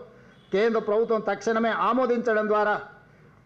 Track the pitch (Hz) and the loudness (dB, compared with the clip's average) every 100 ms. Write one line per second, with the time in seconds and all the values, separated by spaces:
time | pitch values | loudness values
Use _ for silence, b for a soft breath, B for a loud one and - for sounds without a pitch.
0 | - B B B - 190 233 226 208 208 | -10 B B B -4 0 2 0 0 0
1 | 226 220 208 202 - 220 226 190 190 240 | 2 0 -2 -4 -2 0 0 0 0 2
2 | 254 240 240 214 214 214 208 190 - - | 0 0 0 0 2 2 2 -2 -6 -20
3 | B B B B | B B B B